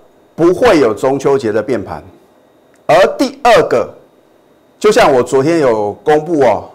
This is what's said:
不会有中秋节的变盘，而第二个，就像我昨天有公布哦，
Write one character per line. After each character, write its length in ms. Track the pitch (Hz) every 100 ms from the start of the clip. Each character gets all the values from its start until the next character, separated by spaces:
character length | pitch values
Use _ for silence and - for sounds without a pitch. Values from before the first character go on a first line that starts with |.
| _ _ _ -
不 180 | 170
会 260 | 180 247 170
有 140 | 120
中 240 | 101 135 139
秋 180 | 143 135
节 160 | 113
的 120 | 107
变 200 | 104 113
盘， 200 | 90 76 90 _ _ _ _ _ _ _ -
而 100 | 160 220 -
第 220 | 262 -
二 220 | 247 180
个， 260 | - 127 87 - _ _ _ _ _ _ _ -
就 140 | 214
像 200 | 220 185
我 120 | 127
昨 180 | 120 135
天 160 | 147 170
有 320 | 131 110 104 101
公 200 | - 151
布 180 | 156 160
哦， 280 | 120 95 -